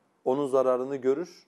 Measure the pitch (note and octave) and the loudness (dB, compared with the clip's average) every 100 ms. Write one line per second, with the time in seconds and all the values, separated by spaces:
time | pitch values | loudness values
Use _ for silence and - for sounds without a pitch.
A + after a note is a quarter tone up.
0 | _ _ B2+ C3+ C#3 C3+ B2+ B2+ C3 C#3 | _ _ -2 0 0 2 2 0 -2 -2
1 | B2+ C#3+ F3 - | 0 0 -2 -12